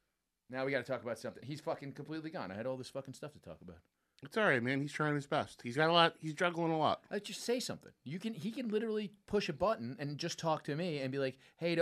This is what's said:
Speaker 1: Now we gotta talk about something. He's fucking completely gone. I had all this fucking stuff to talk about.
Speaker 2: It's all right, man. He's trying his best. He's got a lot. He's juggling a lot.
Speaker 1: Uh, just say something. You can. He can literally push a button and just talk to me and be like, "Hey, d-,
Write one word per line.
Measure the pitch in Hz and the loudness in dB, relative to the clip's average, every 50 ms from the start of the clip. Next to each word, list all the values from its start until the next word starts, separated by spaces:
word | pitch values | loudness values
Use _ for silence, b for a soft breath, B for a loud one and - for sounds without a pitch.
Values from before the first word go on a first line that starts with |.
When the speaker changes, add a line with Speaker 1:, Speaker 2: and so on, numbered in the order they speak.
| _ _ _ _ _ _ _ _ _ - | _ _ _ _ _ _ _ _ _ -10
Speaker 1:
Now | 127 131 131 | -6 -4 -2
we | 139 | 0
gotta | 139 127 117 | 0 -2 0
talk | - 131 117 104 | -2 -4 -4 -2
about | 120 110 - | -4 -6 -4
something. | - 113 92 - 139 | -6 -8 -10 -10 -10
He's | 139 156 143 | -10 -10 -6
fucking | - 165 143 - 143 143 131 | -4 -4 -4 -4 -6 -10 -10
completely | 147 147 147 156 160 151 160 | -10 -10 -8 -8 -8 -8 -8
gone. | 175 165 104 92 | -8 -8 -8 -6
I | 95 | -6
had | 107 113 | -6 -4
all | 131 131 | -4 -6
this | 127 123 - | -6 -8 -10
fucking | - 139 - 135 131 | -10 -10 -10 -10 -12
stuff | - - 143 - | -12 -12 -14 -14
to | - | -16
talk | - 90 78 - | -16 -16 -16 -14
about. | - 90 82 82 _ _ _ _ _ _ _ _ 139 | -16 -16 -18 -18 _ _ _ _ _ _ _ _ -18
Speaker 2:
It's | 135 - | -4 0
all | 226 214 | 4 6
right, | 180 139 120 117 | 6 6 6 4
man. | 127 139 139 | 2 2 0
He's | 143 143 - | 0 -2 -2
trying | - 151 151 147 | 0 0 2 2
his | 143 139 | 0 0
best. | - 160 139 - - - - | 0 0 0 0 0 -6 -10
He's | - 120 123 | -8 -4 2
got | 143 156 165 | 4 4 8
a | 175 | 8
lot. | 170 165 165 - - | 8 8 8 6 0
He's | 160 156 147 | -6 -6 0
juggling | - 180 175 170 170 170 165 | 2 2 2 2 2 2 2
a | 160 | 4
lot. | 156 147 113 - - - - | 4 4 4 4 2 -2 -6
Speaker 1:
Uh, | - 202 | -6 -6
just | 202 - 196 - - | -4 -6 -8 -6 -2
say | - 240 262 | -2 0 0
something. | - - 104 - - - - _ _ | -2 -4 -6 -8 -12 -18 -20 _ _
You | 123 160 | -8 -8
can. | 190 220 220 226 | -4 -4 -6 -4
He | 156 143 220 | -4 -4 -4
can | 226 277 247 220 | -4 -4 -2 0
literally | 214 214 226 226 214 214 214 - - _ _ | 0 0 0 0 0 -2 -2 -4 -8 _ _
push | - 202 208 202 - | 0 0 2 2 0
a | 151 | 0
button | 127 175 208 226 - 117 120 - - | 2 2 2 2 0 -2 -6 -6 -4
and | 143 143 147 | -4 -6 -4
just | 139 165 165 - - | -4 -4 -4 -4 -2
talk | 165 165 156 143 - | 0 2 0 2 0
to | 156 139 | -2 -2
me | 156 180 180 151 143 | -2 0 -2 -2 -2
and | 135 131 | -2 -2
be | 135 139 | 0 0
like, | 135 131 - b b b b | 0 0 -2 b b b b
"Hey, | _ 165 175 170 | _ 0 2 2
d-, | 165 | 2